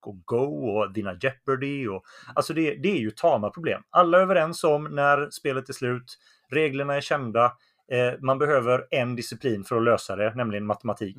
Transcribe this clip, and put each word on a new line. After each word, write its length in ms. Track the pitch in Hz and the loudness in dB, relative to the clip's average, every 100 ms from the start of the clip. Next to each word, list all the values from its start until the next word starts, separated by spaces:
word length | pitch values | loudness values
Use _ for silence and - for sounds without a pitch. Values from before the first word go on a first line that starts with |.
| 104 | -18
och 200 | 95 - | -14 -4
Go 440 | 120 143 151 123 | -2 -2 -2 -2
och 240 | 104 98 | -2 -2
Dina 240 | 101 98 87 | -4 -8 -4
Jeopardy 640 | 131 - - 131 139 143 117 | -4 -4 -4 -4 -4 -6 -6
och, 160 | 95 - - - - | -8 -12 -20 -6 -2
alltså 180 | 139 | -2
det, 220 | 156 156 - | 0 -2 0
det 140 | 170 | -2
är 100 | 180 | 0
ju 120 | 107 | -2
tama 380 | - 170 127 104 | 0 2 2 0
problem. 320 | - 156 - - | -4 -4 -4 0
Alla 280 | 170 170 180 | 4 6 6
är 40 | |
överens 420 | 190 185 160 165 | 4 4 2 0
om 200 | 165 147 | 2 2
när 460 | 151 147 143 143 147 | 0 2 4 4 0
spelet 400 | - 147 131 127 | -6 -4 -4 -6
är 40 | |
slut, 440 | 131 123 123 123 - _ _ - | -4 -4 -4 -8 -20 _ _ -6
reglerna 460 | 143 156 135 143 139 | -2 0 -2 -2 -2
är 60 | |
kända, 440 | - 147 120 110 120 - _ _ - | -2 -2 0 2 2 2 _ _ -4
eh, 220 | 123 123 127 | 0 0 0
man 200 | 131 135 | 0 2
behöver 480 | 147 139 120 127 - | 2 2 4 2 0
en 240 | 147 123 120 | -2 -2 -4
disciplin 480 | 113 113 135 104 | -8 -6 -2 -2
för 140 | 98 117 | -2 0
att 60 | |
lösa 320 | 117 104 - 95 | 4 2 0 -2
det, 200 | 107 120 | -2 -2
nämligen 300 | 117 101 104 | -4 -4 -4
matematik, 500 | 104 113 104 101 | -4 -6 -6 -8